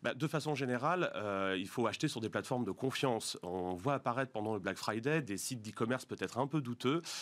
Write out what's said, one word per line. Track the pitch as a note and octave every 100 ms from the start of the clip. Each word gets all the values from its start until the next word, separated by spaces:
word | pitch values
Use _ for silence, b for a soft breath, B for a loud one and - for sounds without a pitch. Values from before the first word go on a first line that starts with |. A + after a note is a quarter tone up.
Bah, | A#2+
de | B2 D3+
façon | D#3 D3+ C3+
générale, | C3 B2 D3 F3+ D3+
euh, | F2 G#2 G2 G2 F#2+
il | F#2+
faut | - A2+
acheter | - D#3
sur | A#2
des | A2
plateformes | G#2+ - B2+
de | G2+
confiance. | F2+ C3 - C3+ A2 - -
On | F2+ F#2 F2+
voit | F2 A#2+
apparaître | C3+ B2+ A#2+ C3
pendant | A2 G#2+
le | G#2+
Black | F#2+ F#2+
Friday | - A2 B2+ D#3+
des | A#2+ F#2+
sites | - B2
d'e-commerce | G#2+ - A2+ B2+
peut-être | - G#2 F#2+ A#2
un | C#3
peu | D#3+
douteux. | A#2+ A#2 B2+ E3 B B